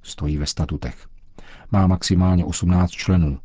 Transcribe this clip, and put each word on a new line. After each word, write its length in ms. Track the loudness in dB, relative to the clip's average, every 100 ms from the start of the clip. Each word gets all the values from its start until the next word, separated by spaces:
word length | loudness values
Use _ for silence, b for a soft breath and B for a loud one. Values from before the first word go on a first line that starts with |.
stojí 360 | -16 -6 -4 -2
ve 80 | -4
statutech. 600 | -4 -4 -4 -8 -12 -18 -20 -20 B B B B
Má 140 | 2 4
maximálně 580 | 2 2 2 4 2
osmnáct 460 | 0 -2 2 2 2
členů 480 | -2 0 2 2 -2